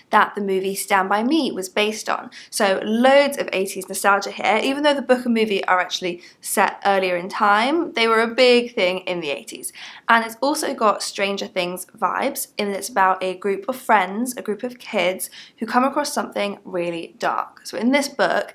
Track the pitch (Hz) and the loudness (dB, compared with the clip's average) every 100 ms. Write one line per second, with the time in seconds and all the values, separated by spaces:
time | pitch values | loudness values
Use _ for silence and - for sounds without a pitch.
0 | _ 214 185 208 196 190 190 196 - 196 | _ 2 4 0 -2 -2 -2 -4 0 0
1 | 190 202 240 320 254 185 185 208 214 214 | 2 0 2 2 0 -4 -4 0 0 -2
2 | - - - - - - 196 190 214 226 | -4 -6 -6 -18 -12 0 0 2 0 2
3 | 254 277 285 - 180 190 196 196 - 196 | 6 6 4 -2 -4 -4 -4 -6 -8 0
4 | 202 196 202 202 - 214 269 277 294 277 | 2 2 0 -2 0 2 0 2 2 2
5 | - 254 247 226 220 190 - 180 180 - | 2 2 4 2 2 0 2 2 0 -4
6 | 185 175 - _ - 220 185 - 202 196 | -6 -8 -14 _ -4 2 2 2 2 2
7 | 185 180 185 - 208 208 254 339 - 233 | 2 -2 -4 0 2 4 2 0 -2 0
8 | 226 220 226 233 247 240 240 - 180 185 | 2 4 2 4 6 6 2 0 0 0
9 | - 175 151 139 - - - - - - | -4 -4 -4 -6 -10 -14 -14 -14 -18 -8
10 | - 226 226 220 277 - - 269 220 - | 2 2 2 -2 -2 -2 -4 2 2 2
11 | - - 196 196 202 185 175 180 - - | -4 -2 -2 -2 -4 -4 -4 -6 -12 -4
12 | 185 - 262 - - - 202 196 - 196 | -2 0 -2 -4 -8 -4 -4 -4 -2 2
13 | 185 185 185 185 202 196 233 254 - 214 | 2 2 -2 -4 -4 -4 -4 -6 2 2
14 | 185 202 254 190 202 208 247 247 - 208 | 2 -4 -6 -6 -6 -6 -8 -12 -6 0
15 | 180 185 - - - _ 220 247 262 294 | 0 -2 -10 -14 -20 _ -2 0 2 0
16 | 285 - - 208 202 - 190 180 175 170 | -2 -4 -4 -4 -6 -6 -8 -6 -4 -6
17 | - - 175 110 - - - - 233 285 | -10 -6 -2 -2 -6 -14 -12 -2 0 2
18 | 277 - 185 202 - | 0 0 0 0 -4